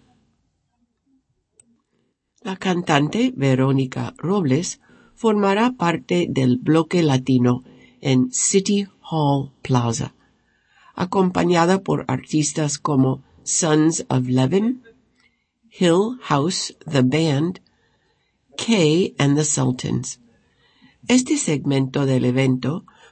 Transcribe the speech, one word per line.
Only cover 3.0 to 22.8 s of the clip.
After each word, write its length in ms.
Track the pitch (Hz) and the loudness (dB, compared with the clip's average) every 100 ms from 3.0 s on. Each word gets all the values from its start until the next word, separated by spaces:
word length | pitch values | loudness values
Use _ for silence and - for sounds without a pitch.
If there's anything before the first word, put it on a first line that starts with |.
| 147 208 262 254 | 0 0 -2 0
Verónica 800 | 139 127 135 135 131 127 120 - | 0 2 2 0 -2 -6 -10 -8
Robles 640 | 156 202 147 135 180 - _ _ _ _ | -4 -2 0 0 -2 -10 _ _ _ _
formará 580 | 226 208 196 202 247 | 0 2 2 2 0
parte 540 | 254 170 160 - 180 - | 0 -2 -2 -2 -2 0
del 280 | 139 127 123 | 0 2 2
bloque 460 | - 156 160 185 | 2 2 2 2
latino 600 | 156 131 131 127 123 123 - - - _ | 2 2 2 2 2 0 -4 -20 -20 _
en 300 | 143 131 127 | 0 0 0
City 560 | - - 196 190 202 202 _ | -2 0 0 0 -2 -4 _
Hall 500 | - 160 143 139 135 _ | -6 -2 0 0 -4 _
Plaza, 540 | - 127 117 113 - - _ _ _ _ _ _ _ - | -2 0 0 -4 -8 -12 _ _ _ _ _ _ _ -8
acompañada 880 | 185 196 185 175 170 175 170 190 | -4 0 0 0 2 2 2 0
por 220 | 190 147 - | -2 -4 -4
artistas 680 | 131 - 156 147 170 147 - | -6 -4 -2 -2 -2 -4 -4
como 460 | - 139 131 131 - _ | -2 0 0 -2 -10 _
Sons 640 | - - 165 151 156 156 - | -8 -2 2 2 2 0 -2
of 180 | 127 127 | -2 0
Levin, 560 | 127 131 190 226 254 - _ _ _ _ _ _ _ _ | 0 2 0 0 -4 -10 _ _ _ _ _ _ _ _
Hill 480 | - 175 175 220 254 | -2 2 2 0 -4
House 540 | - 143 160 185 - - 151 | -4 -2 -2 -4 -8 -12 -4
The 120 | 139 | 0
Band, 600 | 127 151 165 135 170 180 _ _ _ _ _ _ _ _ _ - | 2 2 0 0 -2 -6 _ _ _ _ _ _ _ _ _ -8
Kay 580 | - 214 156 165 196 - | 0 2 4 2 0 0
and 200 | 143 143 | 0 2
the 80 | 147 | 0
Sultans. 720 | 143 127 127 - 123 127 - _ _ _ _ _ _ _ _ - | -2 -2 -4 -4 -6 -6 -14 _ _ _ _ _ _ _ _ 0
Este 300 | 254 254 294 | 0 2 -2
segmento 680 | - 143 143 135 131 143 135 | -2 -2 0 0 0 -2 0
del 200 | 127 123 | 2 0
evento, 600 | 127 131 127 127 185 | 2 2 0 -2 -6